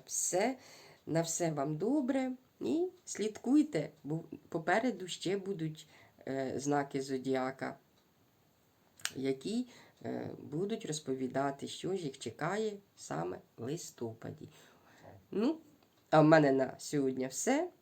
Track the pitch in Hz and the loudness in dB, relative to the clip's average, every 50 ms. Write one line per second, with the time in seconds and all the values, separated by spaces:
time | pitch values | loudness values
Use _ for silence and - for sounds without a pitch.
0 | - - - - - - 170 185 214 254 262 - - - - - - - - - | -8 -8 -4 -4 -2 0 2 2 2 2 0 -4 -10 -20 -20 -20 -20 -20 -20 -18
1 | - - 151 165 165 160 - - 175 165 151 143 139 151 156 151 190 233 285 311 | -8 -2 0 0 0 0 -2 -2 -2 -2 0 0 -2 -2 -2 0 0 2 2 2
2 | 254 240 269 269 262 254 254 - _ _ _ - - 226 285 330 359 370 - - | 2 2 0 0 0 -2 -4 -8 _ _ _ -6 -2 0 2 2 0 0 -4 -10
3 | - - - - 208 220 214 - - 233 277 302 294 - - 156 143 - - - | -12 -10 -4 -2 -2 -4 -4 -4 0 4 6 6 6 6 2 -2 -2 -2 -8 -12
4 | - 139 156 165 - - - - - - - 160 160 175 180 226 254 254 202 175 | -6 -4 -4 -4 -4 -8 -14 -16 -14 -6 -6 -4 2 4 2 4 4 2 -2 -2
5 | 185 175 - - - 170 196 202 190 196 190 160 160 156 156 - - - - - | -8 -10 -10 -6 -2 -2 -2 -2 -2 -4 -4 -4 -4 -6 -6 -8 -16 -20 -20 -20
6 | - - _ - - - 135 135 135 127 - 123 135 143 143 143 139 139 - 139 | -20 -20 _ -14 -8 -4 -2 -2 -2 -2 -2 -2 0 2 2 2 2 0 -4 -6
7 | 135 139 135 127 123 131 131 131 127 131 127 - 131 127 - - _ _ _ _ | -4 -2 -4 -4 0 0 0 0 0 -2 -4 -6 -8 -8 -8 -12 _ _ _ _
8 | _ _ _ _ _ _ _ _ _ _ _ _ _ _ _ _ _ _ _ _ | _ _ _ _ _ _ _ _ _ _ _ _ _ _ _ _ _ _ _ _
9 | - - - 135 135 135 135 135 - 185 220 247 247 - - - - - _ _ | -10 -8 -6 -4 -2 -2 -2 -2 -4 -4 -4 -4 -4 -6 -10 -20 -20 -20 _ _
10 | - 123 127 120 120 - - - - - 147 156 196 208 226 214 - - 156 - | -10 -8 -6 -6 -8 -8 -10 -12 -14 -10 -6 -4 -4 -4 -4 -6 -6 -8 -8 -8
11 | - 135 131 131 131 123 123 135 139 139 139 - 127 123 - - - - 190 185 | -4 -6 -4 -4 -4 -4 -2 -2 -2 -2 -2 -4 -10 -10 -10 -8 -6 -4 -4 -4
12 | 170 135 - - - - - - 147 170 196 214 220 214 202 202 - _ _ - | -4 -6 -8 -8 -10 -10 -8 -6 -4 -4 -2 -2 -2 -4 -4 -8 -14 _ _ -20
13 | - - 139 156 170 180 190 190 - _ _ - 117 131 151 165 - - - - | -10 -8 -6 -4 -4 -6 -8 -10 -14 _ _ -10 -6 -6 -6 -6 -8 -12 -10 -8
14 | 120 113 110 - - 110 104 - - - - - - - - - _ - - - | -8 -8 -8 -10 -12 -12 -12 -12 -16 -18 -20 -20 -20 -20 -20 -20 _ -20 -20 -20
15 | - - - - - - - 190 226 285 320 - - - - _ _ _ _ _ | -20 -20 -20 -20 -16 -6 -2 0 0 0 0 -2 -8 -20 -20 _ _ _ _ _
16 | _ - 160 156 151 151 160 156 151 135 135 131 131 120 - - - - 151 143 | _ 6 8 8 10 10 10 10 10 8 6 4 2 0 -2 -10 -10 -4 -2 0
17 | 135 131 127 127 127 131 - - - 233 269 302 359 349 - _ | 0 0 0 -2 -4 -4 -4 -4 0 2 2 2 2 -2 -6 _